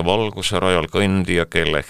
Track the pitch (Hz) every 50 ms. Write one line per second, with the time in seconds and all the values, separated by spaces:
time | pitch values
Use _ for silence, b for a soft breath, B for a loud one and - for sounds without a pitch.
0 | 82 87 98 110 110 107 - - 90 - 101 90 92 92 92 85 80 - - -
1 | 101 95 95 95 90 92 92 85 82 - - 85 82 80 78 71 - -